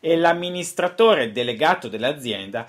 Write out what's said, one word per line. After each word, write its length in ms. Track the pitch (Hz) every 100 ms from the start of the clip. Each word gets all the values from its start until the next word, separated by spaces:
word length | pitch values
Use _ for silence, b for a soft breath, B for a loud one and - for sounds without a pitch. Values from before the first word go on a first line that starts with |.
e 160 | 160 165
l'amministratore 1160 | 170 175 175 180 170 - 180 - 226 175 117
delegato 560 | 107 120 113 151 180 117
dell'azienda 800 | 107 123 147 123 98 95 113